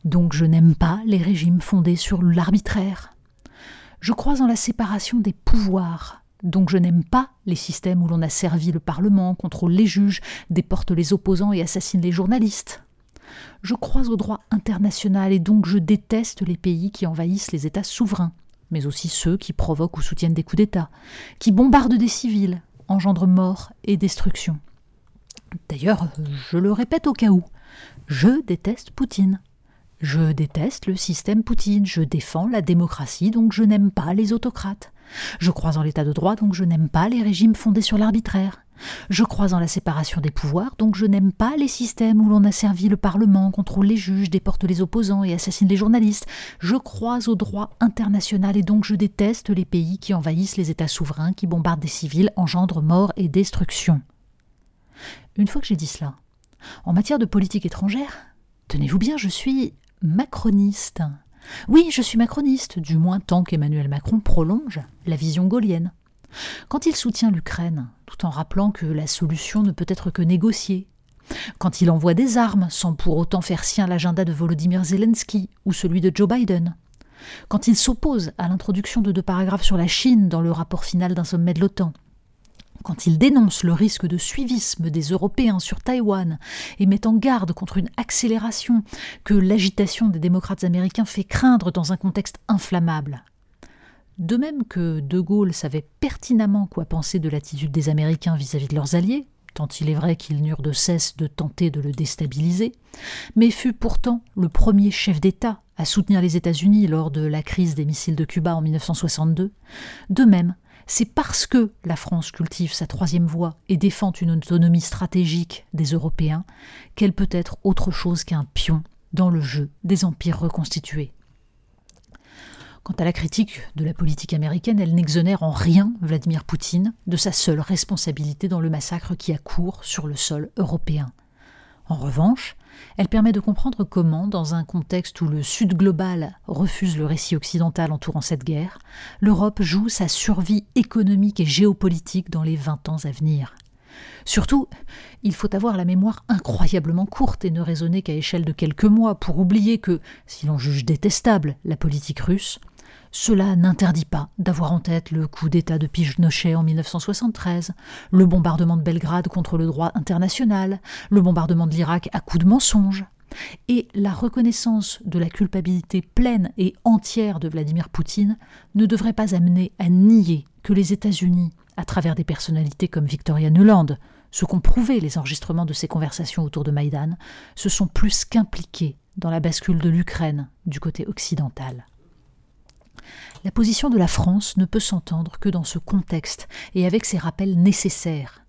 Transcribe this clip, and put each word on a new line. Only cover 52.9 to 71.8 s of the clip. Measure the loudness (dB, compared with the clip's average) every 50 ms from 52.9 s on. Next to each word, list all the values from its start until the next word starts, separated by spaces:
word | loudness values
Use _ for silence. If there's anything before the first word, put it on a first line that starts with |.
| 4 4 4 2 0
et | -2 -2 0
destruction. | 2 0 0 0 0 -2 -2 -2 -2 -2 2 2 2 2 0 _ _ _ _ _ _ _ _ _ _ _ _ _ _ _ _ _ _ -20 -20 -20 -20 -20 -20 _ _
Une | 0 0
fois | 0 0 -2
que | 0
j'ai | 0 -2
dit | -4 -4
cela, | -8 -8 -8 -8 -10 -10 _ _ _ _ _ _ _ _ _ -20 -20 -20 -12 -4
en | 0 0
matière | 0 2 2 0
de | 0 0
politique | 0 2 0 0 0 -2 -4 -6
étrangère, | -6 -6 -4 -4 -2 -2 -4 -6 -8 -12 -20 -20 -20 _ _ _ _ _ _ _
tenez-vous | _ -4 -2 -2 0 0 0
bien, | 0 0 -2
je | -2 -4 -6
suis | -6 -4 -4 -2 -2 -2 -2 -4 -8 _ _ _ _ _ -2
macroniste. | 0 0 0 -2 -4 -8 -2 0 2 4 4 2 2 0 -4 -10 -10 _ -6 -6 -6 -6 -12 _ _ _ _ -20 -20 -18 -14 -2
Oui, | 6 6 6 6 6
je | 2 -2 -2
suis | 0 2 2
macroniste, | 2 2 0 -2 0 0 0 0 -2 -6 -8
du | -8 -4 0 2 2
moins | 2 2 0 -2
tant | 0 2 2 2
qu'Emmanuel | 2 2 0 -2 0 0 0 -2 -2
Macron | -2 -4 -4 -2 0 0 0
prolonge | 6 6 6 6 6 2 0 -2 -4 -6 -10 -12 -14 -14 -20 _ -6
la | -4 -4
vision | -2 -2 -2 0 0 0
gaullienne. | 0 2 0 0 0 0 -2 -4 -6 -8 _ _ _ _ _ _ -20 -18 -16 -14 -14 -14 -16 -10
Quand | -6 -6 -2 -2
il | -2 -2
soutient | 0 -4 -4 -2 0 0 0
l'Ukraine, | 0 0 -4 -6 -8 -6 -4 -4 -4 -6 -6 -10 _ _ _
tout | -20 -10 -6 -6
en | -6
rappelant | -4 -6 -8 -2 0 0 0 0
que | 0 -2 -4
la | -4 -4 -4 -4
solution | -4 -4 -2 -2 -2 -2 -4 -6 -4 -2 0 0
ne | 0
peut | 0 -2 -4
être | -4 -4 -4 -4 -6
que | -2 0
négociée, | 2 2 2 4 2 2 0 0 -4 -4 -4 -6 -6 _ _ _ _ _ _ _ _ -12 -12 -10 -10 -14 -10
quand | -2 -2 -2 0
il | 2